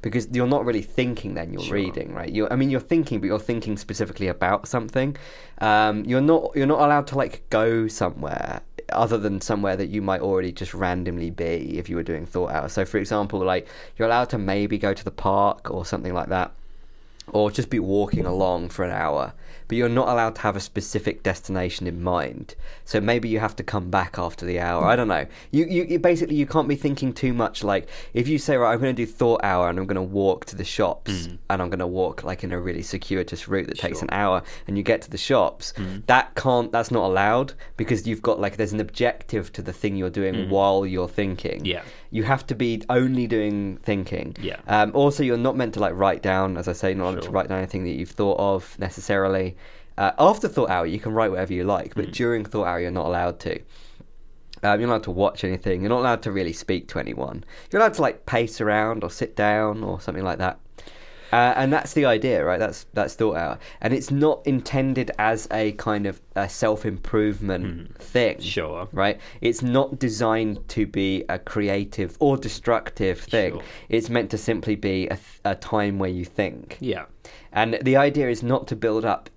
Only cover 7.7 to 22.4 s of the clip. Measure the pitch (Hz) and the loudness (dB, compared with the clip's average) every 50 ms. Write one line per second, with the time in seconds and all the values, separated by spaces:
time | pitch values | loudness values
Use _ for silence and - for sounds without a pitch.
7.7 | 113 113 113 110 - - 101 87 87 - 76 73 - - - - - - - - | 4 2 0 -2 -2 -2 -2 -2 -2 -4 -6 -6 -4 -6 -6 -6 -6 -10 -10 -12
8.7 | - - - - - - 117 110 113 110 101 104 98 95 - - 113 101 101 98 | -14 -14 -8 -2 2 2 2 2 2 0 0 -2 -2 -2 -2 -2 -2 0 0 0
9.7 | 95 92 98 80 95 107 98 98 95 92 - 98 95 92 92 90 87 - 95 87 | 0 0 -2 -2 -2 -2 0 0 -2 0 0 0 0 0 0 -2 -6 -8 -10 -8
10.7 | - - 95 90 90 90 90 90 87 87 82 82 - - 85 82 85 82 65 78 | -4 -2 -2 0 0 -2 -2 -4 -4 -4 -6 -6 -4 -4 -2 -2 -2 -2 -4 -4
11.7 | 82 82 85 - 85 85 80 82 82 76 85 87 - 90 90 - - 78 69 71 | -6 -6 -6 -4 -6 -4 -4 -4 -4 -6 -6 -6 -4 -2 -2 0 -2 -4 -4 -2
12.7 | - 104 95 92 - 104 98 - 113 107 104 101 - 98 92 92 92 92 - - | -2 -2 -2 0 0 -2 -2 0 0 -2 -2 -2 -2 0 0 2 0 0 -2 -6
13.7 | - - - - - - 113 113 117 120 123 - - 113 98 95 95 101 104 98 | -18 -18 -18 -16 -4 -2 0 2 4 2 2 0 -2 -2 0 0 0 0 0 0
14.7 | 107 101 - 101 98 - - 98 - - - 98 98 101 101 101 - - - - | 0 0 0 -2 -2 -2 -4 -8 -8 -2 0 2 4 6 4 4 2 0 -6 -6
15.7 | - 92 87 - - 87 - 90 87 87 - - 92 92 90 - - - - - | -4 -4 -4 -4 -6 -4 -4 -4 -4 -4 -2 0 0 0 -2 -2 -6 -14 -14 -14
16.7 | - - - - - - - - - - - - - 104 107 104 101 - 120 - | -16 -16 -16 -18 -18 -20 -20 -20 -20 -20 -16 -2 2 2 2 2 2 -2 -2 0
17.7 | 131 113 90 92 98 104 101 - - - - - 90 92 95 92 90 85 85 85 | 0 0 0 2 2 2 2 2 0 0 0 0 2 2 2 2 2 0 -2 -6
18.7 | - - 92 87 95 - 78 78 73 71 65 - - - - - - - - - | -4 -4 -2 -2 0 -2 0 0 0 0 -2 -4 -8 -14 -16 -16 -14 -14 -6 -2
19.7 | 113 120 120 117 117 127 131 90 123 117 113 113 110 - - 107 98 101 95 - | 0 0 2 2 2 2 2 4 4 2 2 0 -2 0 -2 0 0 0 -6 -6
20.7 | - 104 - - - 104 - - - - - 98 90 - - - 98 92 90 87 | -6 -6 -6 -2 -4 -2 -2 -2 -4 -2 -2 -2 -2 -2 -4 -4 -2 -2 -2 -2
21.7 | - - 92 87 85 87 85 90 90 87 71 62 58 - | -4 -4 -6 -6 -6 -2 -2 0 0 0 0 -2 -6 -10